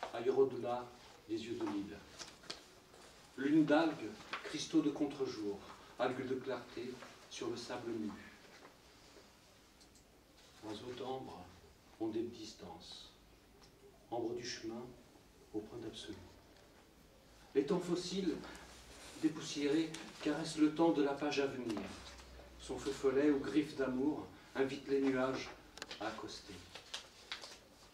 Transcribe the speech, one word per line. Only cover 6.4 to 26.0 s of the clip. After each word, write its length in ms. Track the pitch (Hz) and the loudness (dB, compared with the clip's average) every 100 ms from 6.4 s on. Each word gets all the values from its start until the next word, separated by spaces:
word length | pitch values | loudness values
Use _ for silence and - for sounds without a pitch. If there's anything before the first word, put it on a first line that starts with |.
| 135 123 - 117 - - - - - | 0 -4 -4 -8 -8 -8 -14 -16 -14
sur 220 | - 117 | -6 -4
le 40 | 117 | -4
sable 340 | - 123 117 | -6 -6 -4
nu. 200 | 113 104 95 - - - - - - - - - - - - - - - - - - - - - - - - 107 | -2 -4 -6 -14 -18 -20 -20 -20 -20 -20 -20 -20 -20 -20 -20 -20 -20 -20 -20 -20 -20 -20 -20 -20 -20 -20 -14 -8
Oiseaux 280 | 107 123 123 | -8 -8 -6
d'ambre, 480 | 127 131 - 90 90 - - - - - | -4 -4 -6 -12 -14 -18 -20 -20 -20 -4
ondées 240 | 110 113 | -2 0
de 60 | 110 | -2
distance. 800 | - - - 92 90 - - - - - - - - - - 403 - - | -6 -12 -12 -14 -14 -14 -16 -18 -20 -20 -20 -20 -20 -20 -20 -20 -20 -8
Ambre 240 | 120 113 - | -4 -2 -2
du 100 | - | -4
chemin, 400 | - 113 113 123 - - - - - - 107 | -6 -6 -8 -10 -14 -20 -20 -20 -20 -8 -6
au 40 | |
point 200 | 107 120 | -6 -8
d'absolu. 360 | 110 - - 95 90 - - - - - - - - - - - - 135 | -8 -10 -10 -12 -14 -20 -20 -20 -20 -20 -20 -20 -20 -20 -20 -20 0 2
Les 100 | - | 4
temps 140 | 175 | 2
fossiles, 560 | 175 170 - 190 175 - - - - - - - - - | 2 0 0 0 0 -2 -8 -14 -16 -18 -18 -18 -16 0
dépoussiérés, 680 | 156 156 - 143 143 156 160 - - - | 0 0 -6 0 4 4 2 -4 -12 -2
caressent 380 | 156 165 151 156 | 0 0 -2 6
le 160 | 151 - | 6 8
temps 160 | 170 | 6
de 100 | 147 | 8
la 120 | 139 | 4
page 260 | 139 147 139 | 4 2 2
à 80 | 135 | 2
venir. 320 | 123 117 101 95 - - - - - - - | 0 -2 -4 -4 -10 -14 -16 -18 -18 -18 -16
Son 180 | - 127 | -8 -4
feu 140 | 143 | -2
follet 400 | 135 135 131 151 | 2 4 8 8
ou 80 | 135 | 6
griffe 360 | - 151 - - | 4 2 2 0
d'amour 520 | 131 127 143 151 - - - | 0 4 2 0 -6 -14 -8
invite 340 | 127 135 143 - | 0 0 0 2
les 140 | 139 | 4
nuages 480 | 135 127 135 131 - - - - - | 6 4 2 0 -4 -12 -16 -12 -12
à 80 | - | -6